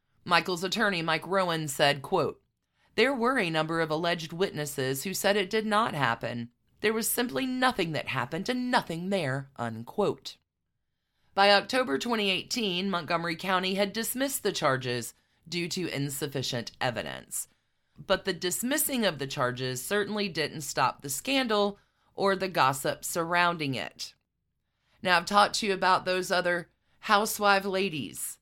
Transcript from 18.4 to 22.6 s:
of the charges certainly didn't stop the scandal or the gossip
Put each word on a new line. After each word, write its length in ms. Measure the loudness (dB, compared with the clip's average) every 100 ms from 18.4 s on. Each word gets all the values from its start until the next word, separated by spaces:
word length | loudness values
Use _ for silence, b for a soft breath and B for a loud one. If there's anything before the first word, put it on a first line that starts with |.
| -4 -4 -2 0 0 0 0
of 140 | 0
the 80 | -4
charges 560 | -2 -2 -2 -4 -6
certainly 460 | -2 -2 0 -2 -2
didn't 320 | -2 -4 -4
stop 400 | -6 0 0 0
the 80 | -6
scandal 680 | -6 -2 0 2 2 2 -2 b b b -2
or 200 | 0 0
the 120 | 0
gossip 560 | 2